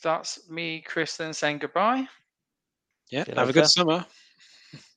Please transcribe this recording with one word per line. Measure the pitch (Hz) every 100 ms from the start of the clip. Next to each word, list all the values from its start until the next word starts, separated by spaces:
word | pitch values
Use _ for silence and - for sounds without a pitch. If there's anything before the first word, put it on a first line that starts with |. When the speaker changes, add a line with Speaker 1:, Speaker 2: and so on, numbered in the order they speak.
Speaker 1:
that's | 160 160 - - -
me, | 160 170 160
Chris, | - - 156 -
then | 160
saying | 151 151 147
goodbye. | 147 175 208 262 262 - _ _ _ _ _ _ _ _ _
Speaker 2:
Yeah, | 127
Speaker 3:
See | -
you | 127
Speaker 2:
have | 127
a |
good | 143
Speaker 3:
later. | 151
Speaker 2:
summer. | - 175 165 180 - - _ - - - 147 -